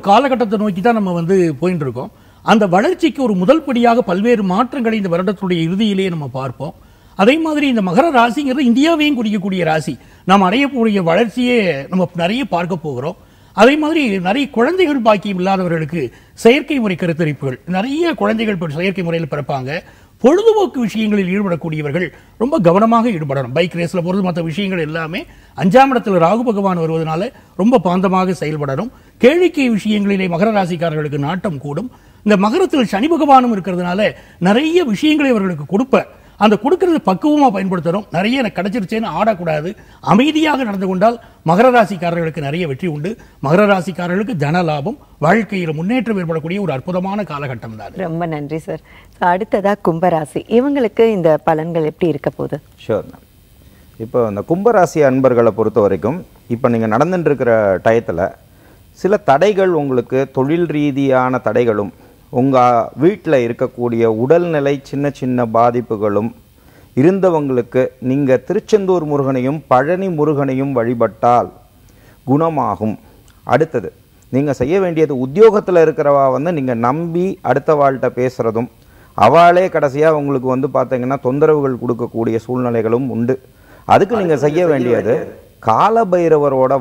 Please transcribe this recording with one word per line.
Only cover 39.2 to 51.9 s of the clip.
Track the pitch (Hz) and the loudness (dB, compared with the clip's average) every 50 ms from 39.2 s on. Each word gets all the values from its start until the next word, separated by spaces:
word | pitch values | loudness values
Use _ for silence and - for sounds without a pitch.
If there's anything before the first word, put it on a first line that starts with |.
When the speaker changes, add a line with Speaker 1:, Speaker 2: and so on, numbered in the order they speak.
| 240 226 208 160 175 165 156 151 151 190 214 - - - - - - - | 0 0 0 -2 -2 -4 -4 -4 -4 -8 -10 -12 -18 -20 -18 -8 0 2
Speaker 1:
அமைதியாக | 180 220 277 311 302 311 311 302 285 269 262 | 4 4 4 4 2 2 2 2 0 0 -2
நடந்து | 208 196 185 196 185 | -4 -4 -4 -4 -2
கொண்டால் | 190 180 208 233 240 - - - - _ - 156 | 0 2 2 2 2 0 -10 -20 -16 _ 0 0
மகர | 170 202 247 254 247 | 2 4 4 6 6
ராசிக்காரர்களுக்கு | 240 202 165 202 151 175 170 170 170 165 160 151 165 143 | 4 2 2 0 -6 -4 -4 -4 -4 -4 -6 -6 -6 -6
நிறைய | 139 151 180 175 143 | -6 -4 -4 -4 -6
வெற்றி | 131 - 185 170 147 | -6 -6 -6 -6 -6
உண்டு. | 147 151 202 233 - - - _ - 139 | -6 -8 -8 -10 -10 -16 -20 _ -6 -2
மகர | 139 165 202 214 202 | 2 2 4 4 4
ராசிக்காரர்களுக்கு | 196 185 156 196 165 180 175 175 180 202 220 277 226 139 147 | 2 0 -2 -6 -8 -6 -4 -4 -4 -4 -4 -4 -4 -4 -2
தன | 143 170 180 175 156 | -2 -2 -2 -2 -2
லாபம், | 151 143 139 208 294 - - _ - - 143 | -4 -4 -6 -8 -10 -10 -16 _ -8 -2 0
வாழ்க்கையில | 165 202 226 196 - 202 185 170 160 147 156 | 2 2 2 0 -2 -4 -6 -4 -4 -6 -4
முன்னேற்றம் | 170 202 247 262 185 226 214 190 | -4 -2 -2 -2 -2 -2 -4 -4
ஏற்படக்கூடிய | 175 160 165 160 160 165 185 208 196 | -4 -4 -4 -4 -4 -6 -6 -4 -4
ஒரு | 160 135 | -4 -4
அற்புதமான | 127 - 180 180 180 180 190 202 214 196 156 | -6 -6 -4 -4 -4 -4 -4 -4 -6 -6 -6
காலகட்டம் | 147 143 143 127 123 107 123 117 110 107 | -8 -8 -8 -8 -8 -10 -12 -14 -14 -14
தான். | 104 - - 185 185 | -16 -14 -10 -8 -8
Speaker 2:
ரொம்ப | 165 160 170 175 165 156 | -6 -6 -6 -6 -6 -6
நன்றி | 147 143 139 156 160 - | -8 -8 -8 -8 -10 -8
சார். | 196 160 156 _ - - - - - - | -10 -12 -12 _ -18 -20 -20 -20 -16 -8
So, | - 190 175 180 | -2 0 0 0
அடுத்ததா | 185 220 - 269 208 185 202 208 - - | 0 -2 -2 -2 0 0 0 -2 0 0
கும்பராசி, | 175 165 165 185 175 170 156 151 - - 156 - - 220 240 | -2 0 2 0 0 0 0 -4 -4 -8 -8 -4 0 0 0
இவங்களுக்கு | 262 294 277 285 233 202 - - 226 226 214 | 2 0 0 0 -2 -2 2 2 2 2 2
இந்த | 180 160 160 151 151 - 165 | 2 2 2 2 2 2 0
பலன்கள் | 156 156 160 170 165 165 156 151 | 0 0 -2 -4 -2 -2 -2 -2